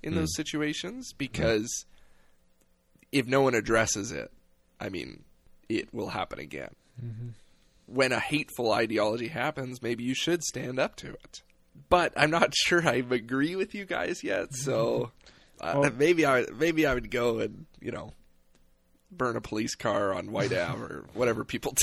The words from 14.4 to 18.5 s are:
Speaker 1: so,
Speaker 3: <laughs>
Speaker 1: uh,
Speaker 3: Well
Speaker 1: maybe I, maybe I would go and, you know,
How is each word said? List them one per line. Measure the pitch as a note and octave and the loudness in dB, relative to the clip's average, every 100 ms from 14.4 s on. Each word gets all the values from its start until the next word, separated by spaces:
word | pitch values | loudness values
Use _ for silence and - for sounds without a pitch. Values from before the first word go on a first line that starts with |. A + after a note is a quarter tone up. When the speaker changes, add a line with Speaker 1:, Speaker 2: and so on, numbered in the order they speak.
| F2+ | -2
Speaker 1:
so, | C3 C#3 A2+ A#2 A#2+ A#2+ - - - | -4 -2 2 2 0 -2 -8 -20 -20
Speaker 3:
<laughs> | _ - | _ -10
Speaker 1:
uh, | - C#3+ | -2 2
Speaker 3:
Well | C#3+ A#2+ | 2 4
Speaker 1:
maybe | D3+ F3 D3 | 4 6 6
I, | C3 A2+ | 4 2
maybe | A2 D#3+ D#3+ D3+ | 0 0 4 2
I | |
would | B2+ A2+ | 2 -2
go | A#2+ A#2+ A2+ | 0 2 2
and, | A2 - - - | -2 -6 -18 -12
you | G#2 | -10
know, | A2 - - - _ _ | -8 -10 -16 -20 _ _